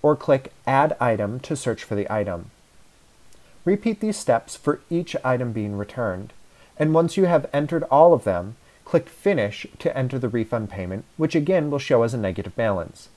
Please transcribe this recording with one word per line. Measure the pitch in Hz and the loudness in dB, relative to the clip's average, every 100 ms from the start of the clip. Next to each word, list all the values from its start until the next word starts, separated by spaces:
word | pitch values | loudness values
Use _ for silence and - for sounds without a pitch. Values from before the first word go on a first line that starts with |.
or | 151 151 | 2 0
click | - 135 - - - | 2 0 0 -8 0
Add | 135 156 - | 2 2 2
Item | 120 107 104 127 | 0 0 -2 -6
to | - 147 | -8 -6
search | 123 110 | -4 -6
for | - 104 | -4 -4
the | 98 | -2
item. | 107 101 87 - _ _ - - _ _ _ - - - - 170 | -2 -4 -6 -12 _ _ -20 -20 _ _ _ -20 -20 -20 -6 -2
Repeat | 202 233 214 | 0 0 -2
these | 220 202 | -4 -4
steps | - 117 - - | 0 0 -2 -6
for | - 147 - | -4 -4 -2
each | 170 170 143 131 | -4 -4 -4 -2
item | 127 120 | -2 -2
being | 110 104 101 | -4 -4 -6
returned, | 104 - 113 92 104 - - - - - | -8 -4 -4 -4 -10 -18 -20 -20 -20 -2
and | 151 | 2
once | 160 170 - | 4 2 2
you | 185 | 4
have | 165 - | 2 2
entered | 143 147 165 - | -4 -2 -2 2
all | 139 170 | 8 8
of | 151 | 8
them, | 104 90 95 117 _ _ - | 2 -2 -4 -14 _ _ -2
click | 165 - | -2 -2
Finish | - 202 170 104 - - - | -4 0 0 -2 -6 -16 -6
to | - 135 | -4 -2
enter | 127 131 | -4 -2
the | 123 | -2
refund | 117 110 117 107 | -2 -2 -4 -6
payment, | 95 90 98 - - | -8 -8 -8 -10 -4
which | 156 165 | 0 0
again | 147 185 147 | 2 0 0
will | 143 | -4
show | - 123 | 2 2
as | 117 | 2
a | 120 | 0
negative | 101 92 95 - | -4 -4 -8 -2
balance. | 113 95 82 - - | 0 -2 -6 -14 -20